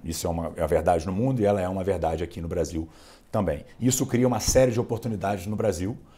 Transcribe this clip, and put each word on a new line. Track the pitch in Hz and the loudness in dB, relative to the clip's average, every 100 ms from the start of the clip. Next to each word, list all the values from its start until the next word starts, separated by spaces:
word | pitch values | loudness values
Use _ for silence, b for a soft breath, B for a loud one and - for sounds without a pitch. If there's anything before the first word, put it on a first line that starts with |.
Isso | 80 82 90 | -8 -4 -2
é | |
uma, | 82 82 80 | -2 -4 -2
é | |
a | 78 | 2
verdade | 82 82 87 80 | 2 4 2 0
no | |
mundo | 92 131 127 | -2 0 2
e | 101 | 2
ela | 101 | 2
é | 90 | 0
uma | 95 | -2
verdade | 92 92 82 82 | -2 0 0 -2
aqui | 85 - | -4 -6
no | 82 | -4
Brasil | 87 82 80 80 B B B B 110 | -2 -2 -4 -8 B B B B -2
também. | 92 73 - B | 0 -2 -6 B
Isso | 127 127 135 | 0 2 2
cria | 120 127 | 2 2
uma | 113 | 2
série | - 127 127 | 2 4 4
de | 113 | 4
oportunidades | 113 113 120 104 95 101 92 | -2 -2 -4 -4 -2 -4 -4
no | 104 | -2
Brasil | 110 90 92 - - | 0 0 -2 -6 -12